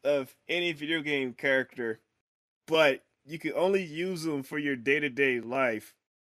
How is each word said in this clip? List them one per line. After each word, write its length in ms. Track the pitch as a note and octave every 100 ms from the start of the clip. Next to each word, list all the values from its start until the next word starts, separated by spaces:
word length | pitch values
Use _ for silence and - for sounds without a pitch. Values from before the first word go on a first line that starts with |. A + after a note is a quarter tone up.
of 320 | C#3 C#3+ C3 - -
any 240 | E3+ F3
video 280 | D3+ D3 E3
game 320 | D3+ C#3+ B2+
character, 680 | A#2 C#3+ C3+ B2 - A#2 A2 _ _ _ _ _ _ -
but 380 | D#3+ D3+ C3 _ _ C3+
you 140 | D#3+
could 140 | D#3
only 300 | C3+ F3+ G3
use 400 | F3 D3+ F#3 F3+
them 200 | D#3+ C#3+
for 140 | C3 D3+
your 180 | C#3+ C3
day-to-day 640 | A#2 D3 D3 B2 C#3 B2
life, 520 | A2+ C3 B2+ A2 - _ _ _ _